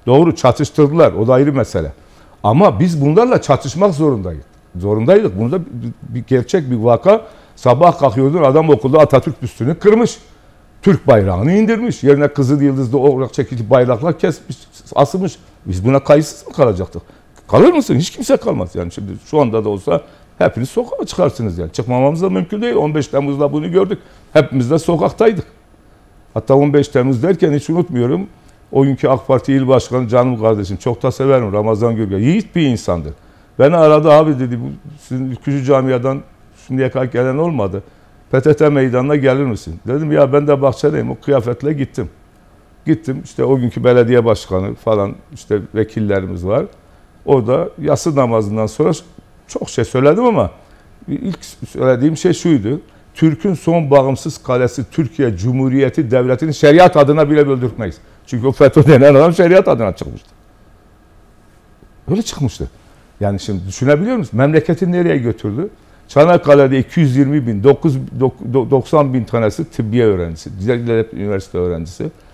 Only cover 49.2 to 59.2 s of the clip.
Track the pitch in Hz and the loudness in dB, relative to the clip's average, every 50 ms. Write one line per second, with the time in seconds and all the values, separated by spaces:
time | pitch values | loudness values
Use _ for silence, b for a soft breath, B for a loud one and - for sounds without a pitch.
49.2 | _ _ _ _ _ - - - 185 - - 127 113 - - 127 135 147 160 214 | _ _ _ _ _ -12 -10 -10 -10 -8 -6 -6 -6 -4 -2 2 2 2 2 4
50.2 | 247 240 214 143 101 - - - b b b b b b b b - - - - | 2 0 2 0 -2 -2 -4 -14 b b b b b b b b -12 -10 -10 -8
51.2 | - 190 170 - - - - - - - - - 127 131 127 117 127 156 160 - | -8 -10 -10 -10 -14 -20 -18 -18 -18 -14 -8 -2 0 0 2 2 2 0 0 0
52.2 | - 185 165 - - 175 156 123 95 107 139 170 - b b b b b - - | 0 -2 -2 0 0 0 0 0 0 -2 -6 -6 -8 b b b b b -6 0
53.2 | 160 160 147 - - 202 175 - - 170 170 170 156 135 143 139 131 135 131 - | 0 0 0 0 -2 -4 -4 -2 -2 0 0 0 2 4 4 4 4 2 -2 -6
54.2 | - 160 - - - - 127 123 127 120 - - 117 - - - 147 117 - - | -6 -12 -12 -12 -6 -4 -2 0 0 -2 -2 -6 -10 -8 -4 -4 -4 -4 -2 -2
55.2 | 139 120 101 85 98 123 123 135 131 131 127 139 135 127 - 175 147 110 127 127 | -2 -2 -2 -4 -4 -4 -2 0 -2 0 2 2 0 0 0 -2 -2 0 0 0
56.2 | 123 127 127 120 160 160 139 - - 143 147 170 180 175 - 151 143 139 151 156 | 0 0 -2 -2 -2 -6 -4 2 4 6 6 8 6 6 6 4 4 4 4 2
57.2 | 151 143 151 147 147 143 135 127 123 113 104 117 110 90 - - b b b b | 2 2 2 2 2 2 0 -2 -2 -6 -6 -6 -10 -10 -10 -12 b b b b
58.2 | b - 131 117 117 135 - - 147 131 - 156 135 139 151 120 135 147 143 135 | b -10 -8 -4 -2 -2 2 4 4 4 6 6 6 6 6 8 8 8 8 8